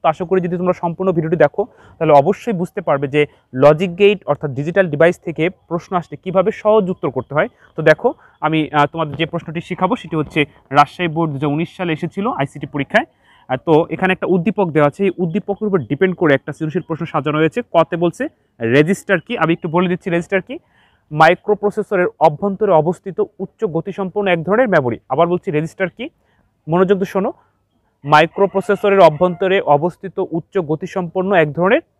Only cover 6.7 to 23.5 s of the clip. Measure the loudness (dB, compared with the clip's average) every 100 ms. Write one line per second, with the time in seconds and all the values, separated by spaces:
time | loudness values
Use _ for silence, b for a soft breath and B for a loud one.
6.7 | 2 2 -4 -6 -6 -4 -4 -4 b b
7.7 | 0 2 4 2 -4 b b -2 -2 0
8.7 | 0 0 -2 -6 -4 -6 -6 -8 -10 -8
9.7 | -4 -4 -4 -6 -6 -4 -2 -4 b 0
10.7 | 2 2 0 -4 -2 -4 -2 -4 -2 -6
11.7 | -6 -6 -4 -6 -6 -4 -4 -6 -6 -8
12.7 | -6 -2 -2 -2 b b b -8 -4 2
13.7 | 2 2 -2 -2 -2 0 0 0 -2 -2
14.7 | 0 0 0 -2 -2 -4 -4 -6 -6 -2
15.7 | -2 -2 -2 -2 0 0 0 -2 -10 -6
16.7 | -6 -6 -8 -6 -4 -2 0 0 -2 -2
17.7 | 0 0 0 -2 -2 -8 -10 _ -6 2
18.7 | 4 4 0 -2 -4 -2 -2 -2 -2 -2
19.7 | 0 0 -2 -2 -4 -2 -4 -6 -12 _
20.7 | _ _ _ _ 2 4 4 -2 -2 -2
21.7 | -4 -2 0 -2 2 2 2 -4 -2 2
22.7 | 2 2 -2 -6 -6 -6 -8 -14